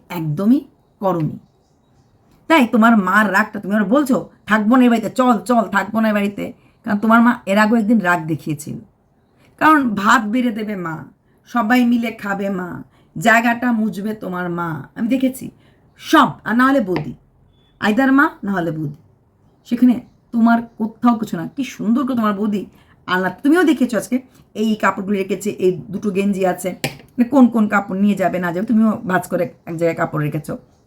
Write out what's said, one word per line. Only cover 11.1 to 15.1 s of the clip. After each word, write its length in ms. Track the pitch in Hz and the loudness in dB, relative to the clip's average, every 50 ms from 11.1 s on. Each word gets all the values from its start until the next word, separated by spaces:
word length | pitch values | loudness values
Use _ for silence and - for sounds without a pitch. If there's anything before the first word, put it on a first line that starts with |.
| _ _ _ _ _ _ _ | _ _ _ _ _ _ _
সবাই 400 | - - 240 220 214 247 254 247 | -6 -4 -2 0 2 2 4 4
মিলে 260 | 240 240 233 233 226 | 4 2 0 -2 -4
খাবে 400 | 214 - 202 202 196 190 196 196 | -8 -8 -6 -6 -4 -4 -4 -4
মা, 320 | 196 180 180 170 - - - - _ _ _ _ _ 156 | -4 -6 -6 -8 -10 -12 -14 -18 _ _ _ _ _ 0
জায়গাটা 540 | 175 226 220 233 226 240 233 233 254 247 | 2 4 4 4 4 2 0 0 -2 -2
মুছবে 420 | 233 214 220 214 170 202 190 220 214 | 0 0 -2 -2 -4 -6 -6 -6 -8
তোমার 360 | - - 190 180 180 180 175 | -8 -8 -8 -6 -6 -6 -4
মা, 380 | 175 175 170 165 151 131 - - _ | -4 -4 -6 -6 -8 -8 -12 -14 _
আমি 140 | - 226 | -6 -2
দেখেছি 420 | 208 | -2